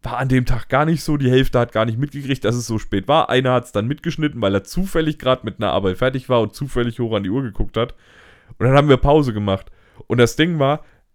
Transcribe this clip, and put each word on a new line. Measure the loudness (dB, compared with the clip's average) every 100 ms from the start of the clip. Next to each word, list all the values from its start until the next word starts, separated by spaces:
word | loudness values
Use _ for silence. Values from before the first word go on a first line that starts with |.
War | -10 -6
an | 0
dem | 0 2
Tag | -2 0
gar | 0 2
nicht | 0
so, | 0 0
die | 4
Hälfte | 4 4 0
hat | 0
gar | 0 -2
nicht | -2
mitgekriegt, | -4 -6 -6 -2
dass | -2 -2
es | -4
so | -6
spät | -2 -4 0
war. | 0 2
Einer | 0 2
hat's | -2 -2
dann | -4 -4
mitgeschnitten, | -6 -6 -4 -4 -2
weil | 0 0
er |
zufällig | -2 -6 -2 0 -2 -2
grad | -2 -2
mit | -4 -4
einer | -2
Arbeit | 0 -2 0
fertig | -2 -2 0
war | 0
und | 0 -4
zufällig | -6 -2 -4 -4
hoch | -4 -2
an |
die | -2
Uhr | -4
geguckt | -4 -4 -4 -2
hat. | -4 -8 _ -20 -20 -20 _ -2
Und | 4
dann | 4
haben | 6
wir | 4
Pause | 6 4 2
gemacht. | -2 -2 -4 -6 -20 _ -20 -4
Und | 2
das | 2 2
Ding | -2 0
war, | 0 -2 -8 _ _